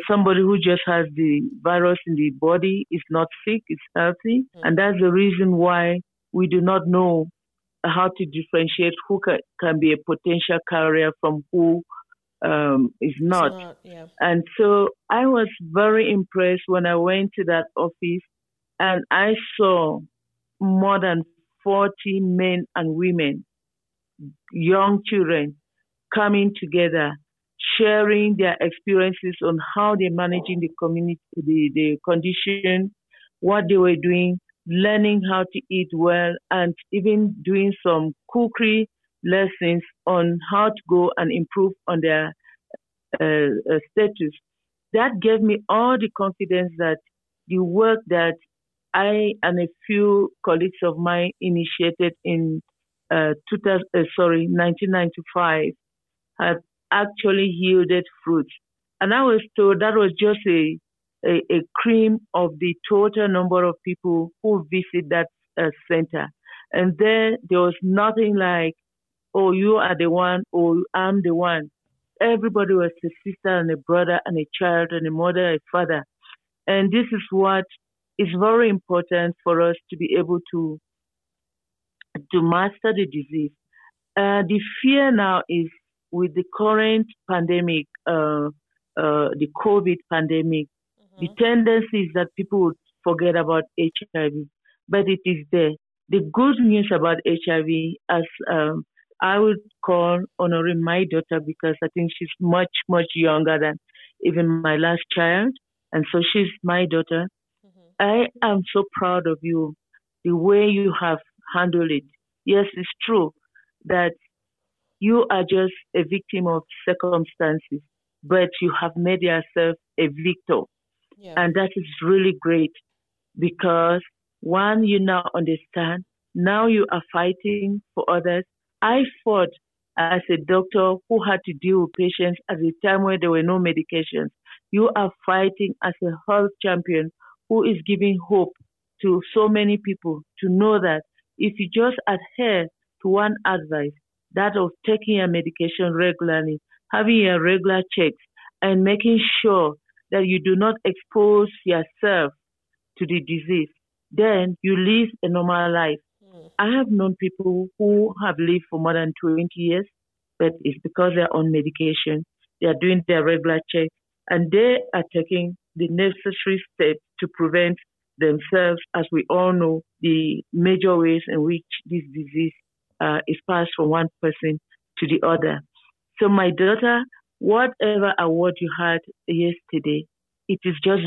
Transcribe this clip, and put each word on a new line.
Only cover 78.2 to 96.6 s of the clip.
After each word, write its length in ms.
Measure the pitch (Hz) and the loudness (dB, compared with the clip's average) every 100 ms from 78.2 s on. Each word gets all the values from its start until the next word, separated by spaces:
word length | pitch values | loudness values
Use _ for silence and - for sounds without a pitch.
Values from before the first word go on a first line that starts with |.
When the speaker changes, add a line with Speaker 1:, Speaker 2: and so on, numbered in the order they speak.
| 185 180 | -4 0
Speaker 1:
very 320 | 214 226 226 | 2 4 2
important 680 | 196 - 175 175 175 170 - | 0 -2 -4 0 -2 -2 -2
for 180 | 175 170 | 0 2
us 140 | 170 170 _ | 2 0 _
to 60 | 160 | -8
be 200 | 175 170 | -2 -2
able 220 | 165 175 - | 0 -4 -4
to, 260 | 175 160 156 _ _ _ _ _ _ _ _ _ _ _ _ _ 147 143 | -6 -6 -8 _ _ _ _ _ _ _ _ _ _ _ _ _ -16 -4
to 100 | 180 | 0
master 500 | 165 170 202 202 220 | 2 2 -2 -2 -2
the 140 | 202 185 | -2 -4
disease. 460 | 147 139 156 147 - _ _ _ _ _ 202 | -6 -8 -6 -6 -10 _ _ _ _ _ -2
Uh, 260 | 202 202 180 | 0 0 0
the 120 | 208 208 - | -2 -2 -2
fear 300 | 262 277 269 | 2 4 4
now 300 | 226 190 185 - | 2 2 0 -2
is 200 | 170 165 - _ _ _ | -4 -4 -8 _ _ _
with 240 | 175 180 | -4 -2
the 80 | 165 180 | -2 -6
current 540 | - 214 214 220 220 220 - - | -2 0 2 2 2 0 -8 -6
pandemic, 560 | 180 170 175 175 160 143 - - | -2 0 0 0 -2 -6 -10 -4
uh, 400 | 160 151 151 147 147 _ _ _ - | -2 -2 -2 -6 -10 _ _ _ -4
uh, 320 | 156 147 147 143 | 0 0 -2 -2
the 100 | 151 - | -6 -4
covid 420 | 220 202 185 175 - | 0 2 2 -4 -4
pandemic, 540 | 160 156 160 160 156 147 _ _ _ _ - | -4 -2 -2 -2 -4 -6 _ _ _ _ -12
Speaker 2:
Mm-hmm. 60 | 170 | -12
Speaker 1:
the 180 | 208 | -2
tendency 580 | 233 240 226 226 226 220 | 2 2 4 2 0 -4
is 60 | 175 | -2
that 140 | 175 175 - | -2 -4 -6
people 240 | 190 202 | -4 0
would 160 | 175 - _ _ | 0 -2 _ _
forget 320 | 175 165 175 170 | -2 0 0 0
about 280 | 156 160 156 - | 0 -2 -2 -4
H 140 | 165 - 208 160 | -4 -4 -8 -4
I 120 | 151 | -4
V, 180 | 147 147 _ _ _ - | -4 -10 _ _ _ -4
but 160 | 196 196 | -2 0
it 140 | 190 | -2
is 220 | 185 160 147 | -2 -4 -2
there. 200 | 175 156 151 _ _ _ | 0 0 -2 _ _ _
The 200 | 196 156 | -2 0
good 240 | 208 269 233 | 2 2 4